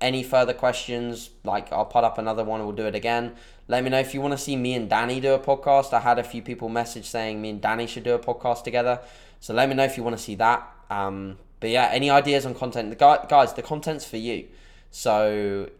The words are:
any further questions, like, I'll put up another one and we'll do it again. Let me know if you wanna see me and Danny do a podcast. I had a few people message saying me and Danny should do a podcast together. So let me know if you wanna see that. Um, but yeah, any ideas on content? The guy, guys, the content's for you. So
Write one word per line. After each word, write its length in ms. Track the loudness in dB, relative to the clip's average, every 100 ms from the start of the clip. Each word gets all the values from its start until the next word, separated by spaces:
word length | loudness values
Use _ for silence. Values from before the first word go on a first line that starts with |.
any 240 | -2 -2
further 280 | 0 2 2
questions, 760 | 2 0 -2 -4 -6 -6 -8 -14 -12
like, 280 | -6 -4 -4
I'll 120 | -4
put 180 | 0 2
up 160 | 2 0
another 240 | -4 -2
one 160 | -2 -4
and 80 | -6
we'll 80 |
do 120 | -4 -4
it 100 | -4
again. 400 | -2 -2 -4 -10 -20 -18 -4
Let 160 | -2
me 60 | 0
know 100 | 0
if 120 | 0
you 80 | -2
wanna 180 | -4 -4
see 180 | -4 -2
me 180 | -2
and 160 | -2 0
Danny 300 | 0 0 0
do 140 | 2
a 40 | 2
podcast. 540 | 2 0 4 4 4
I 80 | 2
had 180 | 4 2
a 60 |
few 180 | 0 -8
people 260 | -10 -8 -4
message 400 | -2 -2 -6 -8
saying 320 | -6 -4 -6
me 100 | -6
and 100 | -4
Danny 260 | -2 -2 -4
should 160 | -6
do 120 | 0
a 40 | 0
podcast 460 | 0 -4 -2 -2
together. 360 | -2 0 0 -2 -4 -20 -20 -18
So 160 | -4
let 140 | 2 2
me 80 | 4
know 80 |
if 120 | 0 0
you 60 |
wanna 160 | -4 -4
see 160 | -6
that. 340 | 2 4 2 0 -16 -8
Um, 480 | -4 -4 -6 -10 -14 -20 -10
but 100 | -2
yeah, 180 | 2 2
any 180 | 2 4
ideas 340 | 4 4 2
on 100 | 0
content? 360 | -6 -6 -4 -6
The 60 | 6
guy, 280 | 6 6 4
guys, 240 | 4 4
the 100 | 2
content's 420 | -8 -6 -4 -6
for 120 | -6 -8
you. 320 | -6 -6 -8 -18 -20 -20 -20
So 800 | -6 0 2 2 0 -2 -4 -8 -10